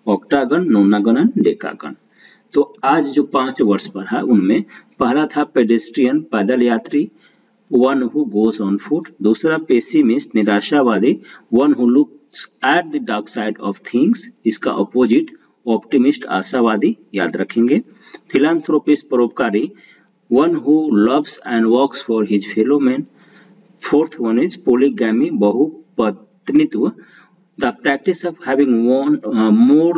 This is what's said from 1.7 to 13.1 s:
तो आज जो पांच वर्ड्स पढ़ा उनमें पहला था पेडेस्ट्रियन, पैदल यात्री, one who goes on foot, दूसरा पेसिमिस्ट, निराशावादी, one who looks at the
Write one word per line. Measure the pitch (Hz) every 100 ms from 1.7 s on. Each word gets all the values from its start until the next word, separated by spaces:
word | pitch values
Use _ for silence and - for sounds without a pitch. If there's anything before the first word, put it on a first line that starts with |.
| - 73 - _ _ - _ _
तो | 143 143 -
आज | 139 156 139
जो | 135
पांच | - 139 131 127
वर्ड्स | 110 98 -
पढ़ा | 95 95 120
उनमें | 123 107 92 135 - - _ -
पहला | 120 139 151
था | 147
पेडेस्ट्रियन, | 147 143 113 113 - - 127 147
पैदल | 160 110 101 127
यात्री, | 120 117 - 143 190 _ _ _ _ _ -
one | 123 127 139
who | 120 147 127
goes | 101 110 107
on | 98 101
foot, | - 156 160 -
दूसरा | 104 110 160 160 160
पेसिमिस्ट, | 123 - 156 123 127 -
निराशावादी, | 110 107 104 - 147 127 101 117 - - - -
one | 117 147
who | 127 123
looks | 131 147 - _ - - - 131
at | 165 165
the | 147 117